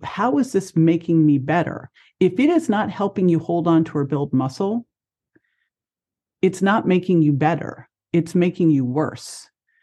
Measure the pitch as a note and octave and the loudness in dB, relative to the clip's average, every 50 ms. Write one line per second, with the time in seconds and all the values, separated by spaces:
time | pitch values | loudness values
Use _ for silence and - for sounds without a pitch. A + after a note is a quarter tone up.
0 | - - - F3+ G#3+ B3 C#4+ C#4+ B3 - - F#3+ F#3+ - - E3 D#3+ E3 E3+ E3 | -10 -10 -6 -4 -2 0 0 0 0 0 -2 -4 -4 -2 0 2 2 4 2 0
1 | E3+ - E3 D#3+ D#3 D3+ C#3+ C3+ C3 D3 D#3 F3 - - - - - - _ _ | 0 0 2 4 4 4 4 2 0 0 -2 -2 -2 -4 -6 -10 -14 -18 _ _
2 | _ _ _ - F#3+ F3+ F3+ - C4 D4+ F4 D#4+ - - G3+ G#3 G#3 G3+ F3 - | _ _ _ 0 0 0 2 2 2 2 2 2 0 0 -2 -2 -2 -4 -4 -4
3 | G#3 G3 - G#3 F#3 F3+ E3 D#3+ D#3+ - E3+ E3+ E3 F3 E3 D#3+ D#3+ D#3+ - D3+ | -6 -4 -2 0 2 2 2 0 0 -2 -4 -2 0 2 2 2 2 0 -2 -4
4 | C#3 C#3 D#3 C#3+ D3 C#3+ - C3 C3 C3+ - - G3 G3 A3 A#3+ A#3 _ _ _ | -4 -2 -2 -4 -2 -2 -2 -2 -2 -2 -4 -4 -4 -4 -4 -6 -8 _ _ _
5 | _ _ _ _ _ _ _ _ _ _ _ _ _ _ _ _ _ _ _ _ | _ _ _ _ _ _ _ _ _ _ _ _ _ _ _ _ _ _ _ _
6 | _ _ _ _ _ _ _ _ - F#3 F#3 - F#3+ G3 G#3 A#3 - - F3+ F3+ | _ _ _ _ _ _ _ _ 0 0 0 0 0 0 0 0 2 2 0 2
7 | - - F#3 E3+ D#3 D3 C#3+ C3 D#3 D3+ C3+ - - - - - - _ _ _ | 2 2 2 4 4 4 2 2 0 0 0 -2 -6 -8 -12 -14 -18 _ _ _
8 | _ _ - E3+ D#3+ E3 - F3+ F3 F3+ F3 - F3 D#3+ D3+ C#3 B2+ B2 B2+ D3+ | _ _ -2 -2 -2 0 0 0 2 0 0 2 2 2 2 2 0 -2 -2 -2
9 | D#3 - - - - - - - - - _ _ _ _ _ _ | -4 -4 -6 -10 -14 -18 -18 -20 -20 -20 _ _ _ _ _ _